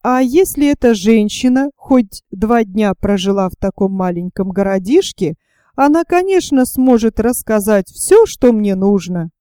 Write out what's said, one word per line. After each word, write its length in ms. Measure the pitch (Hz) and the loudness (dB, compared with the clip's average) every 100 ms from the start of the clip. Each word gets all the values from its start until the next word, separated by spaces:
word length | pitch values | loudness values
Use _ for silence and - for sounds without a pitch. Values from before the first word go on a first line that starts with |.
А 180 | 240 254 | 0 0
если 480 | 262 294 381 - 285 | 2 2 0 0 0
эта 260 | 294 240 | 2 2
женщина 760 | 214 190 226 208 - 254 254 277 _ | 2 2 2 2 -2 0 0 -2 _
хоть 460 | - 254 208 - _ | 0 0 0 -10 _
два 320 | 196 214 233 | -6 0 0
дня 300 | 214 190 214 | 0 -2 -2
прожила 540 | 185 202 202 190 196 185 | -2 -2 -2 0 -2 -2
в 80 | - | -4
таком 360 | 196 - 196 | -8 -2 -4
маленьком 580 | 190 185 175 180 - 190 | -2 -4 -4 -8 -6 -6
городишке, 840 | 185 196 190 185 320 - - 175 160 _ _ _ | -2 -2 -2 0 0 0 -6 -6 -6 _ _ _
она, 300 | - 285 320 | 0 2 2
конечно, 640 | 339 349 381 370 - 269 254 | 2 0 2 0 0 0 0
сможет 520 | - 254 233 220 - | 0 2 4 2 0
рассказать 680 | 226 247 - 214 202 208 190 | -2 -4 -2 -2 2 0 0
всё, 380 | - - 415 440 | -10 0 2 2
что 260 | - 247 | 2 0
мне 240 | 220 208 185 | 2 -2 0
нужно. 540 | 196 202 175 175 165 _ | 0 0 -2 -8 -8 _